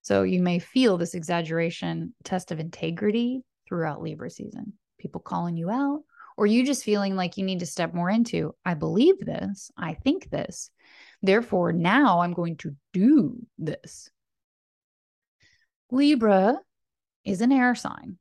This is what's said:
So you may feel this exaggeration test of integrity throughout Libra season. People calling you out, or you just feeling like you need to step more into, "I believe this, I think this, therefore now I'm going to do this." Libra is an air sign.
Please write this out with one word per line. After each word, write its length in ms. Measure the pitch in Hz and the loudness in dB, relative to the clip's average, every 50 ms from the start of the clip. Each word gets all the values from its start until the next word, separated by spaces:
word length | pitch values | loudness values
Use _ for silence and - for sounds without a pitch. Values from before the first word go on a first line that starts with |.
| _ | _
So 200 | - 202 196 196 | 2 2 2 2
you 180 | 190 185 180 | 2 2 2
may 180 | 180 180 175 175 | 2 2 0 -2
feel 380 | 170 - - 262 262 226 185 | -4 -2 0 2 4 4 4
this 160 | 170 175 165 - | 2 -2 -4 -6
exaggeration 1000 | 180 160 160 175 170 165 156 160 165 165 170 170 - - 170 165 165 165 - - _ _ | -8 -6 -4 -4 -4 -2 -2 -2 -2 -2 -2 -4 -6 -6 -6 -6 -6 -8 -10 -12 _ _
test 260 | - 190 180 - - | -6 -6 -6 -6 -6
of 80 | 175 156 | -8 -8
integrity 800 | 160 165 - - - 165 170 170 208 208 208 233 240 240 254 262 - _ _ _ _ | -8 -10 -8 -8 -6 -6 -6 -2 -2 -2 0 0 -2 -2 -4 -8 -10 _ _ _ _
throughout 340 | _ - 170 165 156 143 - | _ -6 -4 -4 -4 -6 -8
Libra 280 | - 160 156 151 - 165 | -10 -10 -10 -10 -12 -14
season. 440 | - - - - - - - - - _ _ _ _ _ | -12 -14 -16 -14 -14 -14 -14 -14 -16 _ _ _ _ _
People 220 | - - - - | -16 -12 -12 -12
calling 340 | _ - 185 175 170 175 170 | _ -6 -6 -4 -4 -4 -4
you 140 | 165 165 180 | -4 -4 -4
out, 320 | 220 262 285 277 285 302 294 _ _ _ - - _ | -2 -2 -2 -2 -4 -6 -10 _ _ _ -20 -20 _
or 100 | - 214 | 2 2
you 200 | 208 220 240 254 | 4 4 4 2
just 180 | 277 277 - - | 2 0 -2 0
feeling 320 | 214 208 202 196 196 190 | 0 0 0 0 -2 -2
like 220 | 190 180 175 - | -2 -2 -4 -4
you 80 | - 190 | -4 -4
need 140 | 190 190 175 | -2 -2 -4
to 60 | 175 | -6
step 280 | 156 - - 170 160 170 | -6 -4 -4 -4 -2 -2
more 160 | 175 170 180 | -2 -2 0
into, 440 | 208 226 233 226 - 170 160 156 - _ _ | 2 2 0 0 0 -4 -4 -4 -8 _ _
"I 80 | 185 170 | -4 -4
believe 460 | 151 160 160 165 202 269 339 392 381 | -2 -2 -2 2 4 6 4 4 4
this, 520 | - - 156 - 190 196 202 - - - _ | -2 -8 -6 -6 -6 -6 -8 -10 -12 -20 _
I 160 | - - 160 170 | -10 -10 -8 -8
think 360 | - - 269 320 381 - - | -2 0 0 0 0 -4 -6
this, 400 | - 151 - - - - - - _ _ _ _ - - - - _ _ | -6 -6 -6 -8 -10 -14 -18 -18 _ _ _ _ -20 -20 -20 -20 _ _
therefore 500 | - 190 196 233 233 - - 180 175 170 | 2 4 4 4 2 0 0 0 2 2
now 480 | 170 175 165 180 208 269 294 233 180 170 | 0 0 2 4 4 6 6 6 4 4
I'm 140 | 175 175 175 | 2 0 -2
going 240 | 175 170 170 165 | -4 -4 -6 -6
to 180 | 143 - 160 143 _ _ _ | -8 -10 -12 -12 _ _ _
do 560 | - 180 196 247 311 285 175 - - - - _ _ | 0 2 4 6 6 6 4 2 -4 -8 -16 _ _
this." 520 | - 165 156 - - - - - - - - _ _ _ _ _ _ _ _ _ _ _ _ _ _ _ _ _ _ _ _ _ _ _ _ _ _ _ _ _ _ _ _ _ _ _ _ | -10 -8 -8 -8 -10 -14 -20 -20 -20 -20 -20 _ _ _ _ _ _ _ _ _ _ _ _ _ _ _ _ _ _ _ _ _ _ _ _ _ _ _ _ _ _ _ _ _ _ _ _
Libra 720 | 247 262 285 285 302 247 226 214 196 190 190 214 277 381 _ _ _ _ _ _ _ _ _ _ _ _ _ | 0 4 4 4 4 4 4 6 6 6 6 4 2 0 _ _ _ _ _ _ _ _ _ _ _ _ _
is 160 | 208 202 175 | -6 -2 2
an 140 | 226 247 277 | 4 4 4
air 200 | 262 247 247 240 | 6 4 2 2
sign. 440 | 240 - - - 50 - - 180 _ | 0 -4 -8 -10 -8 -14 -16 -18 _